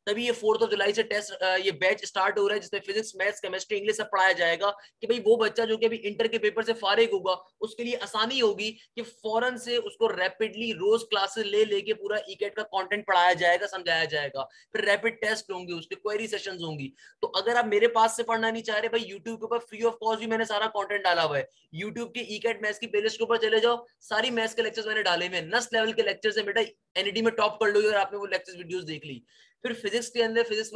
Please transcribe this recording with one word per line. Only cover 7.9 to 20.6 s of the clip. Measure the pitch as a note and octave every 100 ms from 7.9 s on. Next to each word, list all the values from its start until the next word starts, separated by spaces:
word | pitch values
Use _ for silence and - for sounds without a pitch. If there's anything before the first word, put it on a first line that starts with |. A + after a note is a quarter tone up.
आसानी | A#3+ A#3+ G#3+ A3+ C4
होगी | A3+ F#3+ A3
कि | A3 _ -
फौरन | A3+ - A3 A3 B3 A#3+
से | A3+ A#3+
उसको | G#3 - A3
rapidly | F3 F#3 - A3 G3+ A#3
रोज | F3 G3 A3+
क्लासेस | A3+ G#3 G3 A3+
ले | G3+ G#3
लेके | A3 G3+ G3
पूरा | G#3+ G3+ G#3 G#3+
ईकेट | G3 G3+
का | G#3+
कंटेंट | G#3+ F#3+ F#3 G#3 G#3
पढ़ाया | F3+ F3+
जाएगा, | E3+ F3 F3+ -
समझाया | F#3 E3+ D#3+
जाएगा। | D#3+ D3+ C#3+ C3+
फिर | C3 - _ G#3
rapid | G#3 G3+ A3+ A3+
test | G#3+ G#3+ -
होंगे, | F#3 F3+
उसके | E3+ D#3+
query | F#3+ G#3+ G#3 A3
sessions | G#3 G3 F#3
होंगी। | E3 D3+ C3+ - - _
तो | -
अगर | F#3+ G3 A#3+
आप | A#3
मेरे | G#3 A#3
पास | A3+ A3+ A3+
से |
पढ़ना | A#3 A3+ A3
नहीं | A3+
चाह | A3+ G#3+
रहे, | A3+
भाई | A#3
YouTube | G3 G3 E3 A3+
के |
ऊपर | A3+ A#3
free | - G#3+
of | A#3 A#3
cost | A3 G#3+
भी | A3+
मैंने | A3+
सारा | A3 G#3